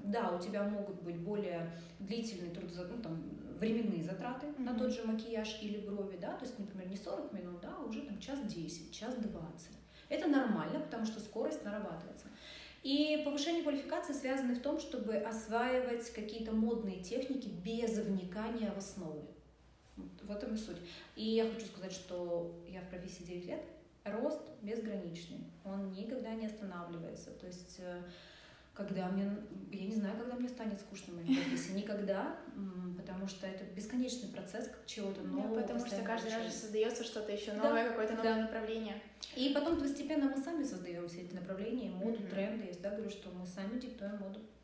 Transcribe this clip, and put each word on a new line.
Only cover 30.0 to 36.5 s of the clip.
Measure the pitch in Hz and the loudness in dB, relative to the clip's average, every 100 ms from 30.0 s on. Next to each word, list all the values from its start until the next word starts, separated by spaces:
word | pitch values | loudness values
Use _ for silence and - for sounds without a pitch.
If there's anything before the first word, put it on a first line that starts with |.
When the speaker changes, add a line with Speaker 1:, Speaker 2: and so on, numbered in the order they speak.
| 202 226 | 2 0
Speaker 1:
когда | 247 247 | -2 -2
мне | 247 | -2
станет | - 214 196 | -2 -2 -4
скучно | - 190 - | -6 -10 -8
в | 170 | 0
моей | 170 269 | 4 6
профессии, | - 175 175 | 6 0 0
Speaker 2:
<laughs> | 190 | 0
Speaker 1:
никогда, | 214 208 196 196 294 - - - | 0 0 2 2 0 -4 -8 -4
м, | 190 180 180 175 | -4 -2 -4 -4
потому | - 185 196 | -6 -4 -4
что | - 190 | -4 -4
это | 190 | -4
бесконечный | 190 185 220 247 247 - 202 | -6 -6 -2 2 2 0 -4
процесс | - 185 220 - | -6 -4 -4 -4
к-, | - - | -6 -8
чего-то | 214 196 196 | -2 -2 -2
Speaker 2:
Да, | 185 | 0
Speaker 1:
нового, | - 214 220 | 0 2 2
Speaker 2:
потому | 202 240 | 2 0
что | - | 0
Speaker 1:
постоянно | - 220 | 0 0
Speaker 2:
каждый | 226 220 | 0 2
раз | |
же | 226 | 0
Speaker 1:
получаешь. | 220 | 0